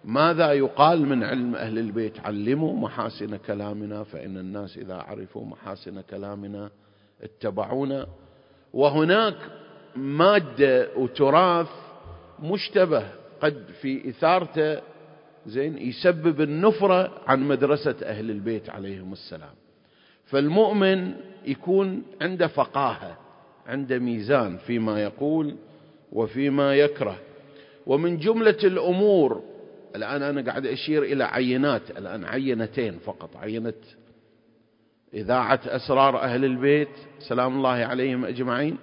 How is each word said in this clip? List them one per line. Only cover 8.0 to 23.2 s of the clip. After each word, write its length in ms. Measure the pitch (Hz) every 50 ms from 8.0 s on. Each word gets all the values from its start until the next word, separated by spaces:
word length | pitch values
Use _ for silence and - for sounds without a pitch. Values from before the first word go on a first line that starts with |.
| 131 - - - - - _ _ _ _ _ _ _ _
وهناك 640 | - 120 139 143 143 156 156 165 185 214 226 214 185 - - - - - - - - - - - -
مادة 920 | 127 135 139 143 151 170 196 208 202 165 131 120 123 143 135 127 127 120 - -
وتراث 760 | - 131 120 - - 143 135 147 165 185 180 175 170 170 - - - - - - - - - - - - - - -
مشتبه 600 | 147 156 196 196 - - - 202 185 170 151 117 107 101 - - - - - -
قد 240 | 147 156 147 143 - - - -
في 280 | - 135 135 135 - 127
إثارته، 720 | 120 - 165 160 180 185 175 - - 160 151 156 151 139 - - - - - - - - _ _ _ _ _
زين، 320 | 110 104 127 143 156 160 -
يسبب 600 | 101 123 113 - - 180 175 160 151 170 151 139
النفرة 720 | 151 147 147 156 185 220 220 220 196 196 185 180 190 - - - -
عن 220 | - 135 131 135 143
مدرسة 480 | 139 123 139 135 147 147 - 147 117 -
أهل 280 | - - 107 104 110 113
البيت 400 | 107 104 98 117 113 107 - -
عليهم 420 | - 98 98 98 98 95 92 92
السلام. 420 | 95 - - - 90 80 76 71 - _ _ _ _ _ _ _ _ _ _ _ _ _ _
فالمؤمن 880 | _ 135 139 143 151 165 208 220 196 208 208 196 190 190 190 180 185 185 - - - - - -
يكون 560 | - 135 - - 175 190 190 196 190 185 233 - - - -
عنده 260 | 156 175 185 170 175
فقاهة، 720 | 156 - 147 127 - - 139 139 123 104 - - 87 82 -